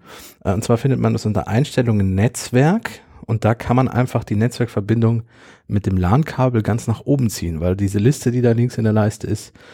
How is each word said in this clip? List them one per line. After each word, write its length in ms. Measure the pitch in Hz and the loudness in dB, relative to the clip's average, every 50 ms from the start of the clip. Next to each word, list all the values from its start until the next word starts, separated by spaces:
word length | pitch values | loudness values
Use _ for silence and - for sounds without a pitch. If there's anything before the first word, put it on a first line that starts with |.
| _ - - - - - - _ - | _ -20 -20 -20 -20 -20 -18 _ -4
Äh, 100 | - 101 | -2 -2
und 100 | 110 - | -2 0
zwar 140 | - 120 | 0 0
findet 220 | 117 - 135 127 120 | 2 2 0 0 2
man 140 | 117 113 113 | 0 0 0
das 120 | 110 - | 0 -2
unter 220 | 110 104 104 - | -2 -2 -2 -2
Einstellungen 680 | - 104 117 147 - - - 127 117 110 104 98 95 92 | 0 0 0 0 0 0 -2 0 2 2 2 2 2 2
Netzwerk 880 | 95 104 - - - - - 120 123 139 156 196 233 - - - - - _ - - - | 2 0 0 0 -4 -8 -2 2 2 4 4 2 0 -2 -6 -16 -16 -20 _ -20 -14 -6
und 200 | - 117 107 - | -4 -4 0 2
da 100 | 107 107 | 0 0
kann 220 | - - - 123 | 0 0 0 2
man 100 | 127 131 | 2 2
einfach 380 | 104 - 117 123 120 - 123 - | 2 2 0 -2 0 -2 -4 -4
die 100 | - 107 | -2 -2
Netzwerkverbindung 880 | 104 113 117 - - 123 110 - 110 101 104 113 117 113 113 117 117 113 _ _ - - - - _ _ | 0 0 0 0 -2 -4 -4 -4 -4 -2 0 0 2 2 2 2 0 -4 _ _ -20 -20 -20 -20 _ _
mit 200 | - 107 104 - | -4 -4 -2 -2
dem 100 | - 95 | 0 0
lan-Kabel 640 | 92 90 87 107 143 156 - - - 127 131 123 113 | 0 2 2 2 2 0 0 0 0 0 2 2 0
ganz 260 | 104 104 104 117 - | 0 0 -2 -2 -2
nach 120 | - 113 - - | -4 -4 -4 -2
oben 240 | - 143 139 127 110 | -2 0 0 0 -2
ziehen, 320 | - - 85 85 82 76 | -2 -4 -6 -4 -4 -2
weil 160 | 82 90 92 | 0 0 0
diese 200 | 98 101 98 101 | 0 0 0 0
Liste, 340 | 104 101 131 147 - - 127 | 2 2 2 2 2 -2 -2
die 100 | 120 123 | 0 2
da 100 | 120 120 | 2 2
links 260 | 113 117 120 123 - | 4 2 2 0 0
in 60 | - 110 | 0 0
der 80 | 110 | 2
Leiste 360 | 107 107 104 107 - - - | 2 2 2 0 -2 -4 -6
ist, 260 | 101 104 - - - _ - - - | -6 -6 -6 -6 -14 _ -20 -20 -20